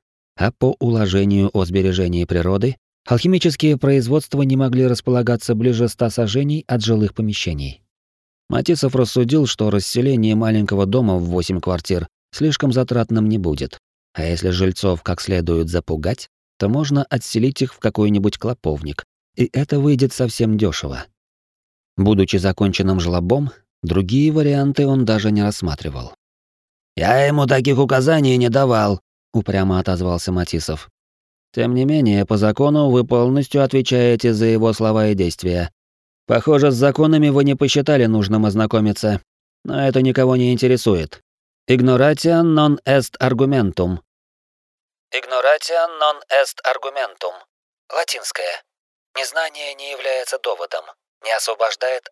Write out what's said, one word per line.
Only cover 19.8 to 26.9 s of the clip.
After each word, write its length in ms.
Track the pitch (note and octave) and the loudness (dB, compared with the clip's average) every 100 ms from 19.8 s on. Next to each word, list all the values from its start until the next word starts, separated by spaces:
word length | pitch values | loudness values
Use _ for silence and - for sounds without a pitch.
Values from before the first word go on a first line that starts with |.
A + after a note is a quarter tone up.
| D3 C3 C3+ | 2 2 0
совсем 440 | - A#2+ - A2+ G#2 | 0 -4 -2 0 0
дешево. 480 | G#2 - C#2+ B1 - _ _ _ _ _ _ _ _ - | 0 -2 -8 -10 -14 _ _ _ _ _ _ _ _ 0
Будучи 400 | G2 G2+ F#2 G2 | 2 4 2 2
законченным 640 | F#2+ - G2+ F#2 F#2+ F#2 | 0 0 0 0 0 0
жлобом, 500 | E2+ F2 F2 C3+ C#3 - _ _ | 0 0 0 0 -2 -8 _ _
другие 500 | E2 F2+ F#2 C3 D3+ | -4 -2 0 0 2
варианты 540 | D#3 D3 C#3+ C#3 C#3 C#3 | 2 2 2 0 0 0
он 180 | C3+ | 2
даже 260 | A2+ A2 G#2+ | 0 0 0
не 120 | G#2 | 0
рассматривал. 720 | G#2 - F2+ C#2+ D2+ C2 A#1+ - _ _ _ _ _ _ _ | 0 -2 -6 -6 -8 -10 -14 -18 _ _ _ _ _ _ _